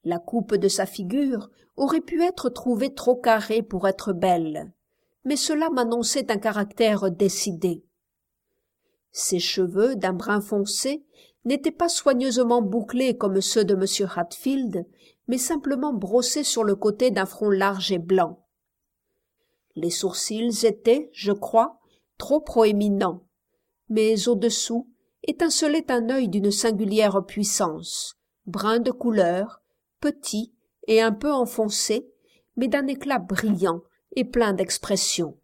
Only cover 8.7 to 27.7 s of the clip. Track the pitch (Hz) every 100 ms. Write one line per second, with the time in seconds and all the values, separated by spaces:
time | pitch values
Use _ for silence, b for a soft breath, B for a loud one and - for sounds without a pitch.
8.7 | _ _ _ _ - - 180 175 - 180
9.7 | 185 233 240 185 180 - 208 208 208 202
10.7 | - 262 294 b b b b 233 285 311
11.7 | 311 339 - 294 254 269 233 240 240 202
12.7 | 226 208 247 262 247 202 190 190 233 196
13.7 | 190 190 - 190 - 170 - 262 269 247
14.7 | 180 175 b b b - 247 - 320 269
15.7 | 262 294 226 185 233 247 294 277 - 214
16.7 | 196 214 208 254 202 196 - 208 196 196
17.7 | 196 180 180 170 185 165 - _ _ _
18.7 | _ _ _ _ _ _ _ _ _ _
19.7 | - 170 - 196 180 - 220 240 214 226
20.7 | 214 233 269 302 - 202 202 - 226 262
21.7 | - _ _ _ _ - 294 302 240 220
22.7 | 208 208 196 190 180 _ _ _ _ _
23.7 | _ _ 220 220 220 240 220 226 233 -
24.7 | 233 - _ _ _ - - 330 - 311
25.7 | 311 - 247 226 269 233 196 202 202 233
26.7 | 208 208 214 214 190 190 - 208 - 175